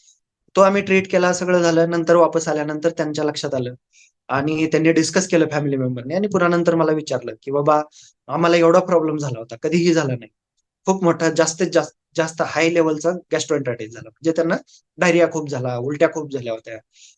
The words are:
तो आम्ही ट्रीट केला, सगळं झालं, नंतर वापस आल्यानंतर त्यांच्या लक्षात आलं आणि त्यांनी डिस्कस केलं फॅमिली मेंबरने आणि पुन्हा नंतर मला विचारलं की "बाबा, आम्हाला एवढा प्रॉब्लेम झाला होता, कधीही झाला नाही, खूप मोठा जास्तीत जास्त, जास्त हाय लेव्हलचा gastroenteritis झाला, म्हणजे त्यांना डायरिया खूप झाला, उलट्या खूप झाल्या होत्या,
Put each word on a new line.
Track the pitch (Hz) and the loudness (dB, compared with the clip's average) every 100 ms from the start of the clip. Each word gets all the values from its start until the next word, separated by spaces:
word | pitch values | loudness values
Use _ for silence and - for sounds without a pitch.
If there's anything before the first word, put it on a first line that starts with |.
| _ _ _ _ _ 190 | _ _ _ _ _ 4
तो | |
आम्ही | 190 202 | 4 4
ट्रीट | 196 190 190 | 2 0 2
केला, | 185 180 | 0 0
सगळं | 180 180 180 | 0 -2 0
झालं, | 170 165 170 | 2 2 2
नंतर | 170 165 175 | 0 2 4
वापस | 160 165 165 | 4 2 -2
आल्यानंतर | 151 151 151 170 | -4 -4 -4 -4
त्यांच्या | 165 156 147 | -2 -4 -4
लक्षात | 151 143 147 | -4 -4 -6
आलं | 135 123 127 _ _ _ _ - | -4 -6 -10 _ _ _ _ -4
आणि | 135 147 156 156 | -2 -2 -2 0
त्यांनी | 151 160 | 2 4
डिस्कस | 165 160 190 190 | 4 2 0 0
केलं | 170 151 | 2 2
फॅमिली | 147 143 135 | 0 -2 -2
मेंबरने | 127 123 123 | -2 -4 -4
आणि | 180 208 | -4 0
पुन्हा | 190 175 | 2 2
नंतर | 170 170 | 2 2
मला | 165 156 | 2 0
विचारलं | 156 151 127 120 110 | 0 -2 -6 -6 -12
की | 139 | -4
"बाबा, | 143 143 151 151 - - _ - | 0 2 2 0 -12 -20 _ -8
आम्हाला | 151 170 175 | -2 2 4
एवढा | 165 180 | 6 4
प्रॉब्लेम | 185 170 156 151 | 4 0 0 -4
झाला | 143 117 | -6 -8
होता, | 117 113 | -12 -8
कधीही | 160 175 175 | -2 2 2
झाला | 160 139 | 2 0
नाही, | 123 110 _ _ _ _ _ - | -6 -10 _ _ _ _ _ -2
खूप | 190 | 2
मोठा | 170 165 165 | 2 2 0
जास्तीत | 156 160 - 170 | 2 0 0 -2
जास्त, | 165 151 _ _ - | 0 -2 _ _ -4
जास्त | 160 - 147 | -4 -4 -4
हाय | 147 165 | 0 2
लेव्हलचा | 170 160 151 165 | 2 0 0 -2
gastroenteritis | 180 - 151 - 147 127 110 110 | -4 -4 -6 -2 -2 -2 -6 -10
झाला, | 117 117 | -14 -20
म्हणजे | _ 160 | _ -2
त्यांना | 165 165 226 - _ _ - | 0 0 -2 -6 _ _ -2
डायरिया | 180 170 165 | 2 4 2
खूप | 160 147 | 0 -6
झाला, | 135 127 120 | -6 -4 -6
उलट्या | 127 147 160 | -6 0 0
खूप | 160 143 | 0 -10
झाल्या | 131 120 | -10 -8
होत्या, | 113 117 110 - _ - | -10 -10 -18 -18 _ -20